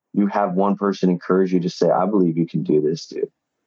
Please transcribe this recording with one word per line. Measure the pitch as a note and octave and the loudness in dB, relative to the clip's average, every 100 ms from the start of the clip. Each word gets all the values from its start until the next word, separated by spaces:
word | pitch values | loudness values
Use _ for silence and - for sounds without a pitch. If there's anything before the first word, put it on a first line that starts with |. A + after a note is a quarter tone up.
| _ | _
you | G2+ G2+ | -2 0
have | G2+ G2 F#2 | 0 0 0
one | G2 G2 | 0 0
person | G2+ G2 F#2 | -2 0 0
encourage | F2 - F#2 F#2 | 0 0 0 2
you | F#2 | 0
to | E2+ | -2
say, | - E2+ | 0 2
"I | D#2 G2 | 2 2
believe | G#2 F2 D#2+ | 2 2 0
you | E2 | -2
can | D#2+ | -4
do | D2+ D2+ | 0 0
this, | D2+ E2 - | 0 -6 -10
dude. | - - _ _ _ | -8 -8 _ _ _